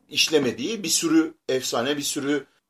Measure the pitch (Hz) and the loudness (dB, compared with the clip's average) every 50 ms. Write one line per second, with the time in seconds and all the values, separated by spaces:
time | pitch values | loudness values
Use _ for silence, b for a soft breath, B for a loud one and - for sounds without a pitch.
0 | _ _ 113 117 - - 160 147 139 120 - 110 127 180 226 208 190 160 - - | _ _ -2 -2 2 2 4 2 2 2 -2 -2 -4 -6 -6 -6 -4 -2 -2 0
1 | - 160 156 160 156 156 - _ _ - 131 131 127 - - 127 117 135 151 143 | 2 4 4 4 4 2 -2 _ _ -2 -2 -2 -2 -2 -2 -2 -2 -2 -2 -2
2 | 139 - - 151 131 139 147 143 139 b b b _ _ | -4 -4 -4 -4 -2 -2 -2 -2 -4 b b b _ _